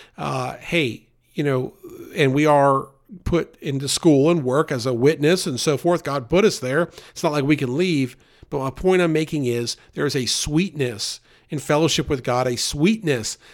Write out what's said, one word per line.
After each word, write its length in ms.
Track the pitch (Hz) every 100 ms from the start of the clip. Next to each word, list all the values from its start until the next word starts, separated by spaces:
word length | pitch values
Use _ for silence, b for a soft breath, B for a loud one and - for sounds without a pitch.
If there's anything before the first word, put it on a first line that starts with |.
| B -
Uh, 400 | 151 135 127 -
hey, 500 | - 170 135 - _ _ _
you 80 | -
know, 320 | 147 127 127 - - - -
and 180 | - 139
we 140 | 139 151
are 440 | 147 139 135 - _ _ 208
put 360 | - 170 160 -
into 280 | - 135 139
school 420 | - 170 139 147
and 140 | 175
work 260 | 123 135 156
as 160 | 135 120
a 80 |
witness 540 | 120 135 156 147 180 180
and 100 | 127
so 180 | - 139
forth. 280 | 170 175
God 260 | 143 139 117
put 140 | 170
us 160 | 208 -
there. 220 | 127 143 170 B B
It's 140 | B
not 80 | 170
like 100 | 147
we 140 | 135 151
can 200 | 131 135
leave. 400 | 185 151 127 - b b b
But 100 | 143
my 100 | 131
point 320 | 131 185 185
I'm 100 | 175
making 340 | 156 156 156 127
is 300 | 120 117 - b
there 120 | - 143
is 80 |
a 120 | 139 120
sweetness 920 | - - 151 190 143 127 104 - - b b b
in 100 | 151
fellowship 500 | - 151 160 - 151
with 140 | 143
God, 240 | 123 123 127
a 100 | 120
sweetness 800 | - 151 170 220 180 127 110 - B